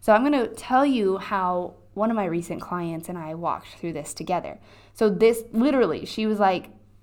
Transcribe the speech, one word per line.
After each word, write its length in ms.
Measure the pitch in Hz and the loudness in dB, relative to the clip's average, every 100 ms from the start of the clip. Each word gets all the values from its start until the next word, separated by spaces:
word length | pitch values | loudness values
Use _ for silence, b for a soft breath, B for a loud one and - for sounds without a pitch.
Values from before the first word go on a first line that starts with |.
So 120 | - | 6
I'm 100 | 214 | 4
gonna 240 | 262 294 240 | 6 2 0
tell 380 | - - 254 285 | -4 0 2 4
you 320 | 262 196 190 | 2 2 0
how 580 | 185 202 180 180 180 - - | -2 -2 0 -2 -4 -10 -16
one 160 | - 214 | -2 -2
of 40 | 226 | 0
my 100 | 190 | -2
recent 360 | 170 170 170 | -2 -4 -10
clients 480 | - 180 170 165 160 | -8 -6 -6 -6 -8
and 80 | 180 | -12
I 160 | 160 160 | -10 -8
walked 320 | 170 123 - - | -4 -6 -8 -10
through 140 | 170 | -8
this 200 | 160 143 | -8 -10
together. 460 | - - 180 - - b b b | -12 -4 -4 -4 -14 b b b
So 160 | - 220 | 0 0
this, 340 | 185 226 226 - | 4 4 4 -2
literally, 540 | 220 254 277 214 139 - | 0 2 4 2 0 -6
she 200 | - 214 | -4 -2
was 140 | 214 | 2
like, 300 | 196 185 - - - - | 2 2 -4 -20 -20 -20